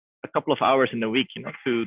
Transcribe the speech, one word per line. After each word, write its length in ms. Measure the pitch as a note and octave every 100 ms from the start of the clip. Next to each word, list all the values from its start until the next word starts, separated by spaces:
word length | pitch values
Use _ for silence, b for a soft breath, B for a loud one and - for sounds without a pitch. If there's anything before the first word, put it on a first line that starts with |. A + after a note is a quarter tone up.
| _ _
a 40 | -
couple 240 | D#3 D3+
of 80 | C#3
hours 300 | G#2 C3+ B2+
in 80 | A#2+
the 80 | A2+
week, 200 | A#2+ C3 -
you 60 |
know, 100 | B2+ -
to, 220 | - A#2